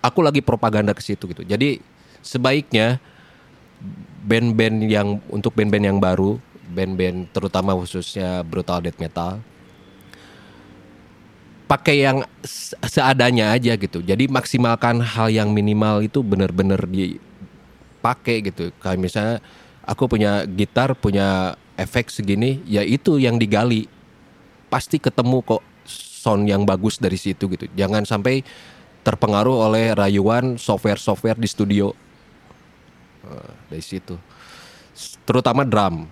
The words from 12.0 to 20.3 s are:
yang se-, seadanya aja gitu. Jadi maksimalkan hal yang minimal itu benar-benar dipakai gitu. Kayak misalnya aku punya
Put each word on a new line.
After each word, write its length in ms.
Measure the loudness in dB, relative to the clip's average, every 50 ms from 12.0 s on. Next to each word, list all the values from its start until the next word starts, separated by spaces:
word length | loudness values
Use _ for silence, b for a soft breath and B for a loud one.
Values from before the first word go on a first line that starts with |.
yang 180 | 4 4 2 0 -2 -6 -12 -14
se-, 360 | -14 -14 -12 -12 -14 -14 -10 -8 -8
seadanya 680 | -2 0 2 4 4 4 6 4 4 4 4 4 4
aja 240 | 2 2 2 2 0
gitu. 240 | 0 -2 -6 -6 -6
Jadi 260 | -2 -2 0 0 0
maksimalkan 720 | 0 0 -2 -2 0 0 2 2 2 2 2 2 2 2 2
hal 280 | 0 -2 0 0 0 2
yang 220 | 2 2 2 2
minimal 480 | 2 2 2 2 2 2 2 2 2 0
itu 220 | 0 0 -2 -2
benar-benar 640 | 0 0 0 0 0 0 0 0 2 2 0 0 -2
dipakai 1600 | -4 -2 -4 -2 -4 -6 -10 -14 -20 -20 -20 -20 -20 -20 -20 -20 -20 -20 -20 -20 -20 -18 -4 -2 -2 -2 -2 -2 -2 -2 -2 -2
gitu. 260 | -6 -6 -6 -8 -8 -8 -8
Kayak 200 | -4 -4 -2 -2
misalnya 360 | -2 -2 -2 -2 -2 -2 -4 -6 B B B B B B B B
aku 240 | B -8 -2 -2 0
punya 380 | 0 2 2 2 2